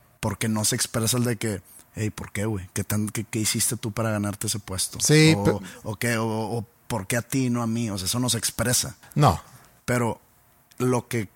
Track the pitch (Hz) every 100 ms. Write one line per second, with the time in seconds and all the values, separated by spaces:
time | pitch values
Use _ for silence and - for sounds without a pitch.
0 | _ _ 110 101 113 107 107 120 - 120
1 | 110 123 120 110 110 95 - - - -
2 | 107 - 90 98 110 101 90 - 98 107
3 | 107 117 101 113 104 113 - 110 113 110
4 | 110 104 101 98 107 104 - 92 - -
5 | - 151 156 101 101 98 - - 107 104
6 | 120 113 113 110 107 117 101 _ - 113
7 | 98 120 - 135 127 120 117 117 113 98
8 | 92 123 127 113 - - 120 123 131 -
9 | - 147 135 82 - - - - - 123
10 | 113 - _ _ _ _ _ - 127 123
11 | - 120 98